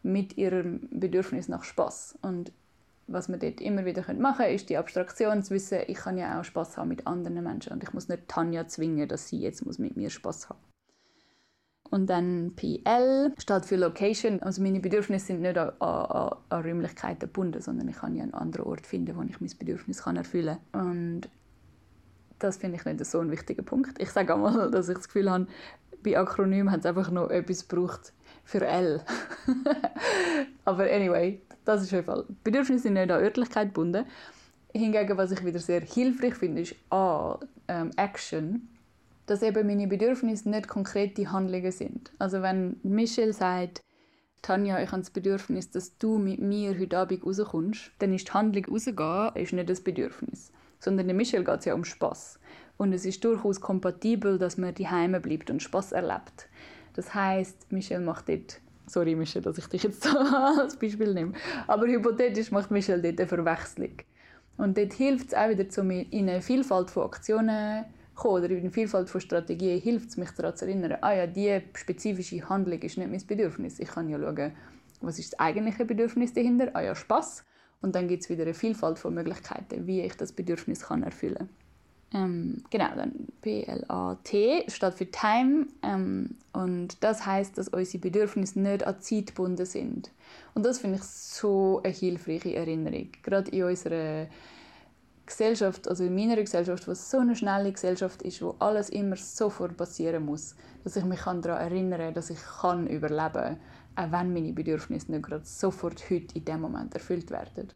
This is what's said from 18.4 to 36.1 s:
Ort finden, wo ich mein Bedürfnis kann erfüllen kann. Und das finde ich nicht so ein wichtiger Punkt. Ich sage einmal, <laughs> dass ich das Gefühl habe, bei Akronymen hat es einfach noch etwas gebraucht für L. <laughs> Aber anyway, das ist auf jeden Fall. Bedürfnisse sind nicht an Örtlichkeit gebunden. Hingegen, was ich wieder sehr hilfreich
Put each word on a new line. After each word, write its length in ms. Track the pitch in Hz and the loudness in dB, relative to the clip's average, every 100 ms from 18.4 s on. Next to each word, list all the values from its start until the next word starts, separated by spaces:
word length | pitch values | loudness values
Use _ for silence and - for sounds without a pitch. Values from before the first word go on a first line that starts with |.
| 165 - - | -6 -4 -6
Ort 220 | 165 - | -6 -6
finden, 280 | 185 170 170 | -4 -4 -4
wo 60 | |
ich 180 | 170 - | -8 -6
mein 120 | - - | -10 -8
Bedürfnis 460 | - 175 - 190 | -6 -6 -6 -8
kann 140 | - 175 | -4 -4
erfüllen 400 | 175 180 160 160 - | -2 -2 -2 -4 -6
kann. 180 | 196 180 | -4 -2
Und 400 | 175 170 170 - _ _ - - _ _ - - _ _ - | -2 -4 -6 -10 _ _ -20 -20 _ _ -20 -20 _ _ -4
das 180 | 196 190 | -2 -2
finde 200 | 185 175 | -6 -4
ich 80 | 160 | -4
nicht 200 | 156 160 | -4 -2
so 140 | 165 | 0
ein 120 | 165 | 0
wichtiger 300 | 156 - - | -4 -4 -6
Punkt. 400 | - 262 269 - | -2 0 0 -2
Ich 80 | 190 | 0
sage 240 | - 190 | 2 4
einmal, 380 | 170 208 233 190 | 4 4 4 4
<laughs> 0 | |
dass 180 | 190 175 | 2 2
ich 60 | 180 | -4
das 100 | - | 0
Gefühl 240 | 208 196 | 2 4
habe, 160 | 185 185 - - - _ - | 2 0 -6 -18 -20 _ -4
bei 140 | 208 180 | 2 4
Akronymen 540 | 190 - 190 196 196 | 4 2 4 4 4
hat 100 | 180 | 2
es 40 | 175 | 2
einfach 260 | 175 185 | 0 0
noch 180 | 180 170 | 0 2
etwas 380 | 180 175 180 - | 0 0 -6 -2
gebraucht 460 | 175 180 - - _ - - | 0 0 -4 -14 _ -20 -20
für 220 | - 196 - | -4 0 2
L. 360 | 180 180 151 - 233 - - - | 2 2 0 -2 -8 -8 -4 0
<laughs> 1200 | 254 285 302 - - 494 403 349 311 269 - - | 2 2 2 0 0 2 2 2 2 -2 -2 0
Aber 180 | 185 | 2
anyway, 580 | 196 202 190 170 175 196 _ - - | 4 4 4 4 2 -2 _ -4 2
das 160 | 214 | 2
ist 60 | 185 | 2
auf 60 | |
jeden 120 | 185 175 | 0 0
Fall. 200 | - - 196 | -4 -4 -4
Bedürfnisse 400 | - 247 269 254 | 0 2 4 2
sind 100 | 233 | 4
nicht 180 | 196 180 | 2 4
an 100 | 170 | 4
Örtlichkeit 480 | 208 233 240 220 208 | 4 2 0 2 0
gebunden. 360 | 190 170 190 262 - - - - _ _ | 2 2 0 -2 -10 -20 -20 -20 _ _
Hingegen, 460 | 214 220 214 196 190 | 0 4 4 4 2
was 140 | 185 | 2
ich 120 | 190 | 2
wieder 160 | 180 170 | -2 -2
sehr 220 | 165 175 | 2 0
hilfreich 540 | 165 - 247 | 2 2 4